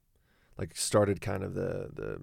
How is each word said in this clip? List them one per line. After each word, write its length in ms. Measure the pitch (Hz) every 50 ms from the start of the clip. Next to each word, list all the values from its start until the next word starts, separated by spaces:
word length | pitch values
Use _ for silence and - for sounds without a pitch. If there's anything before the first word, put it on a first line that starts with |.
| _ _ _ _ _ _ _ _ _ _ - -
like, 180 | 95 82 -
started 440 | - - - - 107 104 101 98 87
kind 240 | - 101 98 95 95
of 100 | 95 92
the, 360 | 92 92 90 90 95 - -
the 280 | - - 50 52 50 -